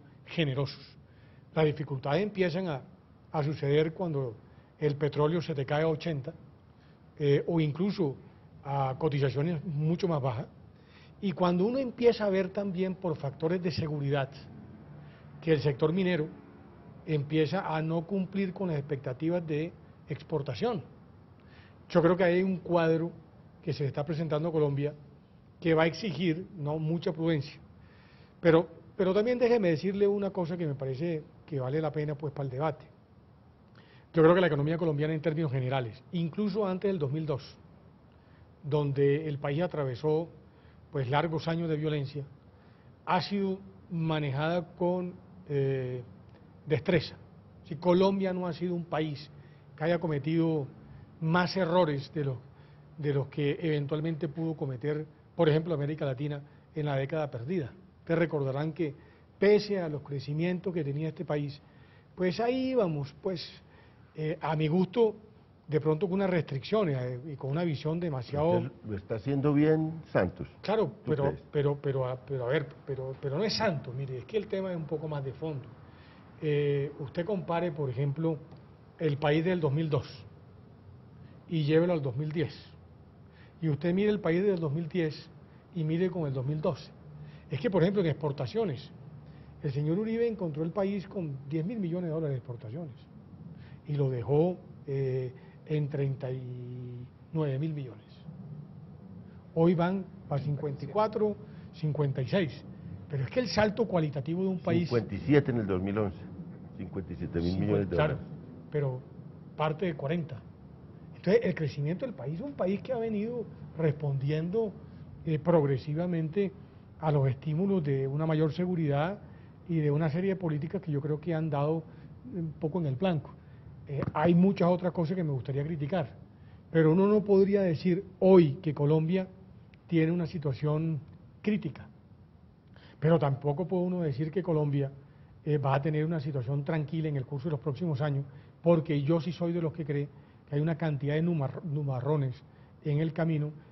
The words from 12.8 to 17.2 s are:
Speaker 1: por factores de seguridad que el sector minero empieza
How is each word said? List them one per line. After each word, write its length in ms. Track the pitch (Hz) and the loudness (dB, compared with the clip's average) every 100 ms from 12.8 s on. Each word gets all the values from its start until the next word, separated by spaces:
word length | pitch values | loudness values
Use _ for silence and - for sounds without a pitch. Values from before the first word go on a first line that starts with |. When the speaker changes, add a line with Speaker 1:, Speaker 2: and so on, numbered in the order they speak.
| 185 180 | -2 -2
Speaker 1:
por 200 | 180 143 | -4 -2
factores 460 | 139 - 160 180 | -4 -2 0 0
de 100 | 175 | 0
seguridad 580 | 139 156 151 143 143 131 - - - - - - - - - - - | -2 -2 -2 0 0 -2 -6 -18 -18 -18 -20 -20 -18 -20 -20 -20 -8
que 100 | 165 | 2
el 80 | 151 | 4
sector 340 | 147 123 156 | 4 2 2
minero 340 | 180 180 175 160 - - - - - - - - | 2 2 2 -2 -8 -20 -20 -20 -20 -20 -16 -2
empieza 720 | 156 | -2